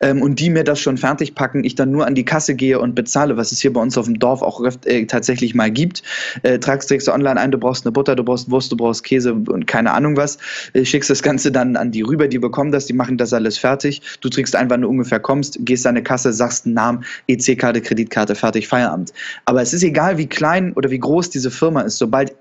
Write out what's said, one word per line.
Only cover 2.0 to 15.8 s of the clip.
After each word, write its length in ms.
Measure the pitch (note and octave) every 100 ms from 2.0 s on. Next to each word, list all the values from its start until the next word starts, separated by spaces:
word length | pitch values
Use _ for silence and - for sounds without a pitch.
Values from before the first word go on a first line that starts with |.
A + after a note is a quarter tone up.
| B2+
an 80 |
die 100 | C3+
Kasse 300 | A#2 D#3+ D3+
gehe 240 | C3 C3 C3
und 160 | A#2+
bezahle, 420 | B2 A#2 C#3 D3 A2+
was 140 | A2
es 100 | -
hier 120 | C#3
bei 80 | A#2+
uns 180 | A#2 B2+
auf 60 |
dem 140 | A2+ A2+
Dorf 240 | B2 C3
auch 180 | - -
öft-, 260 | B2 B2+ -
äh, 200 | B2 A2
tatsächlich 480 | A#2+ A2 B2 A#2+
mal 160 | A#2 A2
gibt. 320 | A2+ E3+ F3+ - - - -
Äh, 160 | C3 B2
tragst, 300 | C#3+ C#3 -
trägst 180 | C3+ -
du 60 |
online 280 | C#3 C#3 B2+
ein, 100 | C3
du 80 | C3
brauchst 280 | A#2+ B2+ A#2+
eine 60 |
Butter, 240 | A#2+ C#3 B2+
du 80 |
brauchst 260 | A#2+ B2 B2
Wurst, 220 | C3 C3
du 40 | A#2
brauchst 280 | A#2 A2+
Käse 280 | - C3 B2
und 340 | A2+ A2 F2 -
keine 260 | - A2+
Ahnung 240 | D2+ D#3 C#3+
was. 220 | C#3+ - - - -
Äh, 120 | C3
schickst 240 | B2+ D3 C#3+
das 140 | C#3
Ganze 300 | D3+ C3 D3
dann 240 | C3 B2 A#2+
an 160 | A#2+
die 100 | A2
rüber, 260 | A2 D3 D3
die 100 | B2
bekommen 340 | A#2+ A#2+ D3
das, 140 | C#3+ C3+
die 60 |
machen 240 | B2 B2 B2+
das 160 | A#2
alles 240 | A#2 A2 G#2
fertig. 460 | B2+ C3+ C#3+ C#3 - -
Du 80 | C3
trägst 280 | C3 C3 F#2
einfach 200 | B2 B2
nur 140 | B2
ungefähr 300 | C3 A#2+ A2+
kommst, 380 | - C#3 C#3+ -
gehst 260 | A#2+ B2+